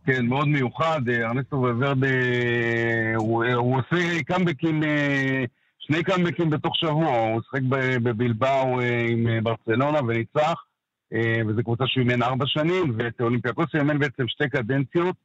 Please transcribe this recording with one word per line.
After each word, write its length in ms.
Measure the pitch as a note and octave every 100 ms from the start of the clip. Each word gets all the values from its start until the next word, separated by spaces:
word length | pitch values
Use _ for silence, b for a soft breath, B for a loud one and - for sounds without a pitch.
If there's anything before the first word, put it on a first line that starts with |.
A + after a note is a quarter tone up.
| -
כן, 200 | B2+ A#2+
מאוד 220 | C3 D3
מיוחד, 520 | D3 B2+ - D#3+ D#3+ A#2+
אה, 180 | A#2+ A2+
ארנסטו 300 | A#2+ C3 C#3+
ולוורדה, 520 | B2+ A#2 C#3 C3+ C3+ C3 B2+ B2 A#2+ A#2+ A#2 A#2 A#2 A2+ A2+ A2+
הוא, 280 | A2 A#2
אה, 100 | A#2
הוא 220 | B2 B2 B2+
עושה 440 | A#2+ E3 E3+ E3+
קאמבקים, 600 | C3+ F3+ F3+ C#3+ E3 D#3
אה, 640 | D3+ D3+ C#3+ C#3 C3+ C3+ B2+ _ _ _
שני 240 | - D#3
קאמבקים 480 | F3 F#3 F3 D3+ E3
בתוך 260 | D3+ E3+ -
שבוע, 420 | E3 D3+ E3 B2
הוא 220 | A2+ A2+
שיחק 200 | - C3+ B2+
ב-, 280 | C3+ C3 B2+
בבילבאו, 800 | A#2 A2 B2 A2+ C3 C3+ C3 B2+
אה, 260 | B2 A#2+ A#2
עם, 200 | A#2 A#2
אה, 100 | A2+
ברצלונה 560 | A2 A2+ - A2+ C#3 D3+ B2
וניצח, 480 | A#2 A2+ D3+ D3+ E3 - _ _ _ _
אה, 220 | A2+ A2+ A2+ A2
וזו 160 | G#2+
קבוצה 220 | A2+ A#2 B2+
שהוא 160 | C3 B2
אימן 120 | B2
ארבע 220 | A#2+ C3 C3+
שנים, 460 | D#3 D#3 F#3 E3+ A2
ואת 220 | A#2+ -
אולימפיאקוס 460 | A#2 A#2+ B2 A2 D#3+
הוא 80 | D#3
אימן 180 | C#3+ D3
בעצם 300 | C#3+ B2+ B2
שתי 200 | - D3
קדנציות 680 | C#3 A2 C3+ C3+ F3 F3 F3+